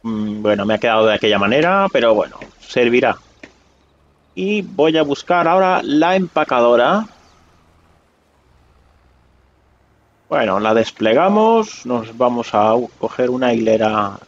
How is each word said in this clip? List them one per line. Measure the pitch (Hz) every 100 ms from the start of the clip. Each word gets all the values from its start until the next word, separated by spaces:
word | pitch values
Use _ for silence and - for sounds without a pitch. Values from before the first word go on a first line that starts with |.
Mm, | 113 107 107 104
bueno, | 104 101 101
me |
ha | 107
quedado | 120 110 110
de |
aquella | 104 110 101
manera, | 101 135 170 196 196
pero | 135 117
bueno, | 107 82 - - _
servirá. | - 127 120 123 123 - - _ - _ _ _ _ _ _ _ _
Y | - 190 208
voy | 180 98 156 160
a |
buscar | 147 143 - 175 165
ahora | 185 185 180
la | 175 147 165
empacadora. | 190 180 156 151 127 120 120 127 202 220 - _ _ _ _ _ _ _ _ _ _ _ _ _ _ _ _ _ _ _ _ _ _ _ _ _ _ _ _ _ _ -
Bueno, | 156 110 95
la | 107
desplegamos, | 110 110 - 110 123 185 208 220 226 214 - 123
nos | 120 110 117
vamos | 123 120 117
a | 107 107 117 117 -
coger | - - 127
una | 127 123
hilera, | 117 113 110 107 107 101 98